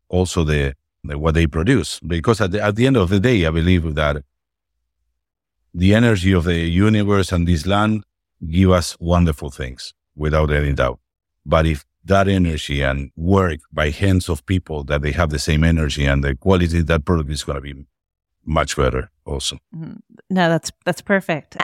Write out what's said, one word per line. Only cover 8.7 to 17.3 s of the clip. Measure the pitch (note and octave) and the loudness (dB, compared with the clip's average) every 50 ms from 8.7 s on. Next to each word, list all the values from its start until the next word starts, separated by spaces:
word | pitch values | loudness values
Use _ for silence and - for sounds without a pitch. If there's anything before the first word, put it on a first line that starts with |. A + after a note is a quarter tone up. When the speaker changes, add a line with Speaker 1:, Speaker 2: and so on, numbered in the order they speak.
Speaker 1:
us | F2+ F2 - - - | 4 4 2 -2 -8
wonderful | - E2 E2+ F2 F2 F2 D#2+ D2 - D#2 C#2+ | -6 -2 0 2 2 2 2 0 -2 -8 -12
things, | - - C2 B1+ B1+ - - - - _ _ _ _ | -10 -10 -10 -10 -12 -14 -18 -20 -20 _ _ _ _
without | D2+ D2+ D2+ D#2 D#2 D#2 D2 | -6 -4 -2 0 0 0 0
any | D2 D2 D2 C#2+ | 0 0 0 0
doubt. | C2+ B1+ B1+ B1 A#1+ - _ _ _ _ _ _ _ _ - | 0 0 -2 -2 -4 -8 _ _ _ _ _ _ _ _ -4
But | D2 E2 D#2+ D#2+ | 0 0 2 2
if | D#2+ D#2 C#2+ - _ _ _ - | 0 -2 -4 -8 _ _ _ -2
that | - G2 G2 F#2+ G2 | 0 2 2 2 2
energy | G2 F#2+ F2+ E2 D#2 D2 - - C#2+ C#2+ | 2 2 0 0 -2 -4 -6 -4 -4 -2
and | C2+ C2+ C2+ C#2 C#2 B1+ _ | -2 -2 -2 -4 -8 -10 _
work | D#2 D#2+ F2+ G2 G2 F#2 F2 D2+ C#2+ _ _ D2+ | -6 0 2 2 2 2 2 -2 -6 _ _ -4
by | D#2 D2+ D2 | -4 -2 -2
hands | C#2 - G2 G2 F#2+ F#2 - - | -2 -2 0 2 2 0 0 -2
of | D#2+ - - | -6 -6 -4
people | - F#2+ F2+ - - D#2 D2 C#2 | -4 -4 -4 -4 -6 -10 -8 -6
that | D2 D2 C#2+ | -4 -4 -2
they | C#2+ D2 | -2 -2
have | C2+ E2+ E2+ D2+ | -2 -2 -2 -2
the | D2+ C#2+ | -2 -4
same | - F2 D#2 D2+ D#2+ | -2 0 0 2 2
energy | E2 E2 D#2+ D#2 C#2+ C#2 D2 C#2+ | 2 2 2 0 -2 -2 -2 0
and | C#2 C#2 C#2 C#2 | 0 0 0 0
the | C#2 C2+ | -2 -4
quality, | - - F#2 F#2+ F2+ F2+ D#2+ F2 F2 | -2 0 2 2 2 2 0 0 0
that | D#2+ D2+ E2 D#2 D2 | 0 0 0 0 0
product | - F2+ D#2+ D2 | 0 -2 -2 -2
is | C#2+ | -4